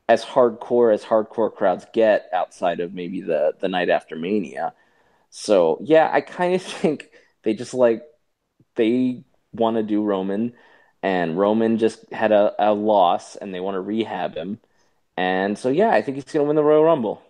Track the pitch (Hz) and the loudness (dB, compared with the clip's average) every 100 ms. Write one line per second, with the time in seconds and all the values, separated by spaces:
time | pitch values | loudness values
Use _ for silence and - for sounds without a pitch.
0 | - 117 - 139 120 110 - 123 117 104 | 0 0 2 2 2 0 -2 2 4 2
1 | - - - - 110 - 98 90 - 113 | 0 0 0 -2 -4 0 -2 -2 -4 2
2 | 110 101 - 90 - - 92 85 87 95 | 4 2 0 -6 -6 -4 -4 -2 -6 -8
3 | 87 92 95 78 76 - 95 90 90 80 | -10 -8 -4 0 0 -2 -4 -2 0 -2
4 | - 80 85 104 76 67 85 - _ _ | -4 -8 -4 -4 -4 -8 -10 -10 _ _
5 | _ _ _ - - 98 82 - 123 156 | _ _ _ -8 2 4 4 2 2 4
6 | 147 147 - - 180 180 - - 175 143 | 4 0 -4 -4 -2 -2 -4 -4 -4 -4
7 | - _ _ _ 110 107 120 127 120 113 | -10 _ _ _ -6 -4 -4 2 2 2
8 | - _ _ _ _ _ _ - 110 123 | -6 _ _ _ _ _ _ 0 2 2
9 | 127 123 - _ _ 104 113 113 104 104 | 0 -4 -12 _ _ -2 0 0 -2 -2
10 | 107 95 98 101 120 - _ _ _ _ | 0 -2 -2 -4 -6 -8 _ _ _ _
11 | 95 92 - 80 101 110 113 113 110 - | -4 -2 -2 0 0 2 0 2 0 -2
12 | - - 110 104 104 - 104 104 107 104 | -12 -4 2 4 2 0 0 0 2 4
13 | 87 101 - - 98 90 95 95 98 110 | 4 2 -6 -14 -12 -8 -6 -6 -4 -4
14 | 107 95 82 - 87 107 _ _ _ _ | -4 -6 -8 -8 -10 -12 _ _ _ _
15 | _ - 92 92 98 104 127 147 226 110 | _ -4 -2 0 -2 -2 -2 0 2 2
16 | 139 135 - 160 147 156 147 151 160 156 | -2 -6 -4 -2 0 2 4 4 4 2
17 | 107 101 | -2 -6